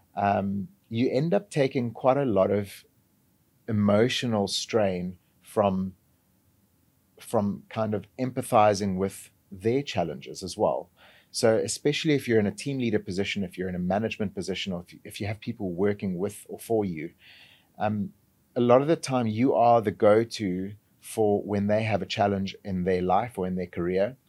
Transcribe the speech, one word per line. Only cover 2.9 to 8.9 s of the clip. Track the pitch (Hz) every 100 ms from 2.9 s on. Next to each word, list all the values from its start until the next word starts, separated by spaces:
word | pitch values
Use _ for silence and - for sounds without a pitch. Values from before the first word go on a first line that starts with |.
| _ _ _ _ _ _ _ -
emotional | 110 104 104 120 - 127 110 98
strain | - - 117 101 90 90 92 _ _
from, | - - 101 95 95 90 _ _ _ _ _ _ _ _ _ _ _ _
from | - 113 101 98 -
kind | - 110 107
of | - -
empathizing | 127 127 117 117 107 98 101